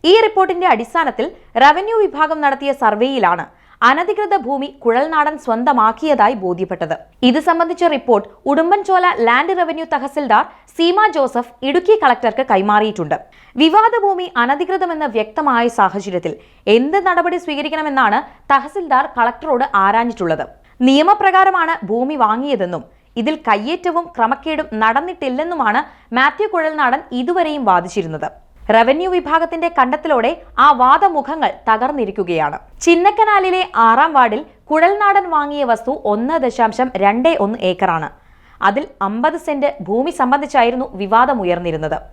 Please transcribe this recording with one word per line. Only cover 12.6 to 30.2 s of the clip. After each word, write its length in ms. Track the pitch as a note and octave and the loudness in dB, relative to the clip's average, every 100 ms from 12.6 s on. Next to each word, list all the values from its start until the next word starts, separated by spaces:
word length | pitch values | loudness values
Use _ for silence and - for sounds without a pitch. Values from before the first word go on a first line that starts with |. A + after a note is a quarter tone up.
| G3+ G#3 G#3+ G#3 D#3 D#3 - _ _ B3 | 2 0 0 -4 -6 -6 -8 _ _ 0
വിവാദ 320 | D#4 F#4+ A4+ A#4 | 2 4 2 2
ഭൂമി 220 | G4+ F#4 F4+ B3 | -2 -2 -4 -4
അനധികൃതമെന്ന് 680 | A#3+ C#4+ F4+ F#4+ F4+ D#4+ D4+ A3 | -2 -2 -2 -2 -4 -4 -4 -4
വ്യക്തമായ 480 | G#3+ D#4 D4 B3 A#3 A#3 | -4 -2 0 0 0 2
സാഹചര്യത്തിൽ 560 | G3 G3 G3+ F3+ E3 C#3+ - _ - A3 | 0 0 -6 -6 -6 -10 -16 _ 2 2
എന്ത് 220 | C4+ F#4+ F#4 | 4 0 0
നടപടി 320 | F4 E4+ F4 | 0 0 -4
സ്വീകരിക്കണമെന്നാണ് 760 | F4 C#4+ D4+ D#4 D4+ C4+ A#3 G#3+ D4+ - _ | -6 -6 -6 -4 -4 0 0 0 -4 -18 _
തഹസിൽദാർ 540 | C#4 C#4 G4+ E4+ C4+ C#4 B3 | 0 0 -10 0 0 0 0
കളക്ടറോട് 500 | A#3 A#3+ D#4 B3 C4+ G3+ | -2 -2 -4 -2 0 0
ആരാഞ്ഞിട്ടുള്ളത്. 600 | G3 A3 A#3+ A3+ F3 D#3+ - - _ _ B3+ | 2 2 -2 -4 -4 -2 -6 -14 _ _ 4
നിയമപ്രകാരമാണ് 880 | C#4 E4 G#4 G4+ F#4 F#4+ F#4 E4 E4 F#3+ | 4 4 4 4 4 4 2 0 -2 -4
ഭൂമി 260 | A3+ C4 D4+ A3 | -4 -2 0 0
വാങ്ങിയതെന്നും 580 | A3 C#4+ B3 F3+ E3 - _ _ - | 0 -2 -2 -2 -6 -12 _ _ -6
ഇതിൽ 140 | A#3 D#4 A#3+ | -4 -4 -2
കയ്യേറ്റവും 560 | G#3 A3 F4 F4+ E4+ E4+ E4+ | -2 -2 -4 -2 -4 -6 -2
ക്രമക്കേടും 500 | A3+ C4+ D#4 D#4 G#3 G#3+ | -2 -2 -4 -6 -6 -2
നടന്നിട്ടില്ലെന്നുമാണ് 1000 | A3 A#3 E4+ F4 C#4 B3+ D#4+ E4+ A#3 A3 D4+ - _ A#3 | 0 0 -4 -6 -6 -4 -4 -2 0 -2 -4 -14 _ 0
മാത്യു 280 | C#4 D4 G#4+ | 0 0 -4
കുഴൽനാടൻ 480 | F#4+ D#4 D#4 C4 C4+ - B3 | -2 -2 0 0 0 -4 -6
ഇതുവരെയും 440 | B3+ F4 E4 D4 A3+ | -2 -2 -2 -2 2
വാദിച്ചിരുന്നത്. 600 | F3+ F3 G#3 E3 D#3 D3+ - _ - - | 0 0 -6 -6 -6 -10 -12 _ -20 0
റവന്യൂ 340 | A3 A#3 D4 F#4 | 2 4 0 0
വിഭാഗത്തിന്റെ 540 | F4+ D4 D#4+ E4 E4 E4+ E4 | -2 0 -2 -2 -4 -4 0
കണ്ടെത്തലോടെ 540 | B3 D4+ D#4+ C4+ | 0 0 0 0